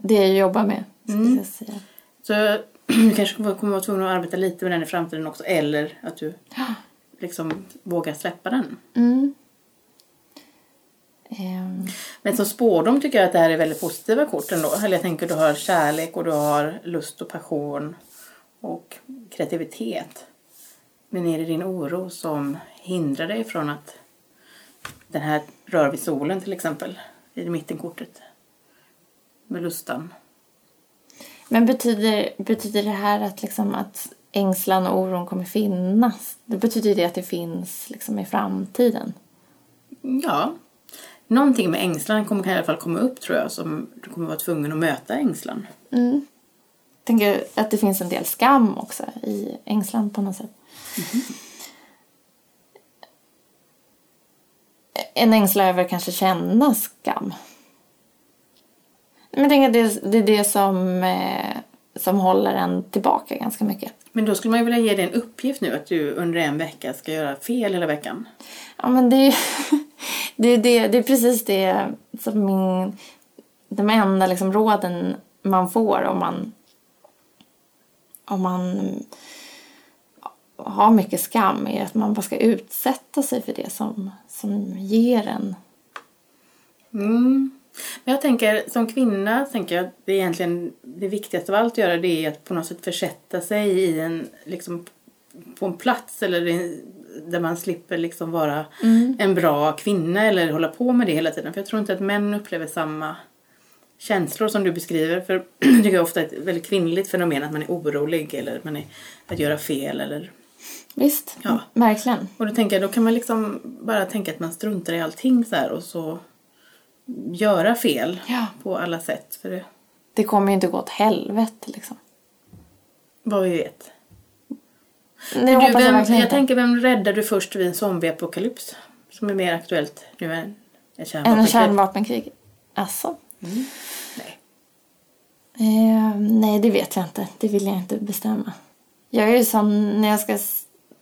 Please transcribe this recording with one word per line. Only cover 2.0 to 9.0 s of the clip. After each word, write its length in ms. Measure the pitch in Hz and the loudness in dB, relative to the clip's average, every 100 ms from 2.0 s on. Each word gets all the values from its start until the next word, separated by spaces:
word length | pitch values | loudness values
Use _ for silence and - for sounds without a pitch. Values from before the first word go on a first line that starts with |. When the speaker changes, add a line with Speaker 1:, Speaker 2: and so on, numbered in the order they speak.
| _ _ | _ _
Speaker 2:
Så 100 | - | -2
<clears throat> 520 | 208 214 214 - _ - | 2 2 0 -4 _ 0
du 260 | 226 226 214 | 6 6 6
kanske 200 | 196 - | 0 -2
kommer, 200 | 208 196 | -4 -2
kommer 160 | 208 | -2
vara 100 | 190 | -2
tvungen 200 | 190 190 | -2 -2
att 60 | 190 185 | 0 -2
arbeta 200 | 170 185 | -2 -2
lite 280 | 190 180 185 | -2 -2 -2
med 60 | |
den 120 | 170 | -2
i 20 | 156 | -2
framtiden 420 | 175 170 160 156 | -4 -6 -6 -10
också. 160 | 156 | -8
Eller 560 | - 175 147 151 151 - | -2 0 0 -2 -4 -8
att 140 | 240 - | -14 -10
du 160 | 156 - _ - | -10 -12 _ -8
Speaker 1:
Ja. 180 | 254 226 - _ _ _ | -8 -8 -14 _ _ _
Speaker 2:
liksom 460 | 175 - 160 160 - - | -12 -8 -6 -8 -10 -16
vågar 300 | - 170 156 | -6 -4 -4
släppa 360 | 151 180 - - | -6 -8 -8 -4
den. 280 | 254 185 - _ | -2 -4 -8 _
Speaker 1:
Mm. 380 | 240 | 2